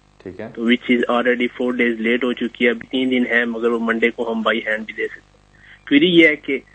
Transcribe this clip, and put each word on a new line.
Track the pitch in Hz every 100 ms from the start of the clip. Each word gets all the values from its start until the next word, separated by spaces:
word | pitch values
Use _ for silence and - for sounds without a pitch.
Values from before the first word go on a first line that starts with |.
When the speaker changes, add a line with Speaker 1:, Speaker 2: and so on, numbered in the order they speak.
| _ _
Speaker 1:
ठीक | 95 92
है। | 110
Speaker 2:
तो | 113 117
which | 123 -
is | 123
already | 120 120 123 123 123 -
four | 123 123
days | 120 113
late | 110 123
हो | 123
चुकी | 120 117 - 120
है, |
अभी | 117 -
तीन | 131 131
दिन | 127 120
है, | 117 120
मगर | 113 117
वो | 117
Monday | 113 113 117
को | 113
हम | 113 113
by | 110
hand | 113 110 107 107
भी |
दे | 110 110
सकते | - - _ _ _
हैं। | - - -
Query | 143 175
ये | 170 160
है | 147
कि, | - 104 -